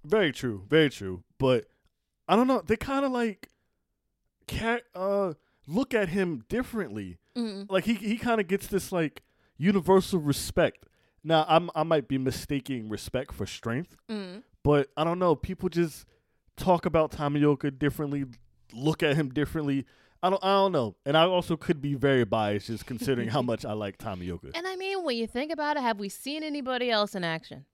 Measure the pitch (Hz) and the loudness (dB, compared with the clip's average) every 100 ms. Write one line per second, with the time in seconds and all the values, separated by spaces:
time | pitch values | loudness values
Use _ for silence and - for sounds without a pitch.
0 | 147 214 175 123 127 101 98 151 151 - | 2 2 2 0 -6 -6 4 6 6 2
1 | 95 90 _ _ 131 123 - _ _ _ | -8 -8 _ _ 2 2 0 _ _ _
2 | _ _ - 202 254 254 156 226 - 277 | _ _ 2 4 4 2 0 -2 0 -2
3 | 277 254 233 190 - _ _ _ _ _ | 0 0 -2 -4 -18 _ _ _ _ _
4 | _ _ _ _ - - 226 240 - 180 | _ _ _ _ -8 -4 -2 -2 -4 -4
5 | 190 202 190 151 _ _ - 180 - 233 | 0 2 0 -4 _ _ -4 -2 0 0
6 | 190 190 185 139 - 226 254 226 147 107 | 0 0 -2 -2 -4 -4 -4 -6 -6 -6
7 | 95 87 _ 247 226 196 202 190 202 220 | -10 -12 _ -6 -6 -8 0 0 2 -2
8 | 214 226 233 226 175 196 - 196 - 180 | -2 -2 0 0 0 -2 -2 -4 -2 -2
9 | 151 - _ _ _ - 165 196 160 190 | -2 -6 _ _ _ 0 2 2 6 4
10 | - 185 147 139 - - 151 - _ _ | 6 0 0 -2 0 2 2 0 _ _
11 | _ _ 151 160 165 160 170 160 156 147 | _ _ 2 2 6 4 4 -4 2 0
12 | 113 135 131 - - 143 135 127 107 104 | 0 -2 -2 -4 -6 -6 -4 -8 -6 -8
13 | - 127 139 - 98 - 117 120 180 _ | -6 -6 -6 -8 -10 -8 -6 -6 -6 _
14 | - 214 185 185 - _ 143 147 135 - | -12 -10 -10 -16 -20 _ 2 4 2 -2
15 | 165 175 180 151 - 185 185 170 170 - | -2 2 2 2 -2 -6 -2 0 -2 -4
16 | - _ _ _ _ - 185 175 170 160 | -20 _ _ _ _ -4 2 2 4 2
17 | 156 - 147 147 147 143 147 135 147 135 | 0 -2 -2 4 4 4 -2 0 -2 -2
18 | 147 143 135 120 _ _ _ 117 143 151 | -4 -4 -6 -12 _ _ _ -4 -2 2
19 | 156 143 143 127 143 160 143 139 135 _ | 2 2 0 -2 -2 -2 -2 -2 -4 _
20 | _ _ 180 196 190 196 196 165 113 - | _ _ 0 2 2 4 4 2 0 -4
21 | 139 156 175 180 170 160 - 156 143 139 | 2 4 6 2 0 -4 -2 -2 -2 0
22 | 139 135 110 113 104 104 - 110 - 120 | 4 4 4 2 2 0 -4 -10 -8 -6
23 | - 123 113 135 123 110 123 107 101 - | -2 -2 0 -2 -2 -4 -4 -6 -6 -8
24 | 117 95 87 85 - - 370 370 381 392 | -10 -8 -8 -8 -8 -8 -6 -6 -6 -4
25 | 330 240 226 240 302 311 294 294 247 208 | -4 -4 -4 -6 -6 -4 -2 -2 -2 -2
26 | 196 - 269 311 311 294 254 247 247 220 | -6 -8 -10 -8 -6 -6 -4 -2 0 2
27 | 208 196 170 160 - 139 - | 0 -2 -4 -4 -8 -18 -20